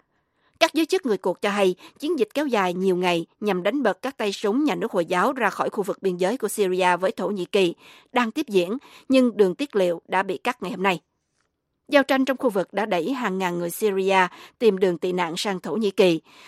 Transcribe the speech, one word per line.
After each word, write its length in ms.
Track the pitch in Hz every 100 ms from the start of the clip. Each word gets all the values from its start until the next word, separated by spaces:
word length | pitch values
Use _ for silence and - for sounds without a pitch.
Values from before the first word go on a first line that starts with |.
| _ _ _ _ _ -
Các 140 | 330
giới 120 | 294 330
chức 200 | 381 262
người 100 | 196
cuộc 260 | 196 170
cho 80 | 208
hay, 240 | 202 190 180 - -
chiến 200 | 294 330
dịch 100 | 208
kéo 120 | 277 302
dài 280 | 226 185
nhiều 220 | 180 190 180
ngày 300 | 180 170 170 -
nhằm 220 | 208 185
đánh 200 | 190 277
bật 200 | 226 185
các 140 | 262 -
tay 160 | 208
súng 320 | 196 208 247
nhà 100 | 302
nước 180 | 180 214
Hồi 120 | 190
giáo 280 | 165 180 220
ra 180 | 262 208
khỏi 200 | - -
khu 120 | -
vực 200 | 196 -
biên 140 | 190 175
giới 220 | 185 247
của 100 | 202
Syria 480 | - 190 180 185 175
với 160 | 190
Thổ 160 | - 185
Nhĩ 160 | 208
Kỳ, 300 | 180 208 175 - - - _
đang 180 | 240 233
tiếp 160 | 302 320
diễn, 300 | 196 180 247 - - -
nhưng 280 | 262 247 196
đường 180 | 190
tiết 220 | 175 285 208
liệu 260 | 180 170 -
đã 140 | 185
bị 140 | 196 175
cắt 260 | - -
ngày 80 | 185
hôm 120 | 190
nay. 180 | 190 170 _ _ _ _ _ _ _ _ -
Giao 140 | 285
tranh 220 | 269 269
trong 120 | 262 262
khu 140 | 262
vực 220 | 196 170
đã 140 | 190 214
đẩy 260 | 175 165
hàng 260 | 269 226 185
ngàn 200 | 185 175
người 120 | 170
Syria 480 | - 214 190 190 190 180 - - -
tìm 200 | 233 190
đường 200 | 185 170
tị 140 | 185
nạn 240 | 180 170 175
sang 240 | 208 185
Thổ 140 | 180
Nhĩ 160 | 170 202
Kỳ. 300 | - 185 165 _ -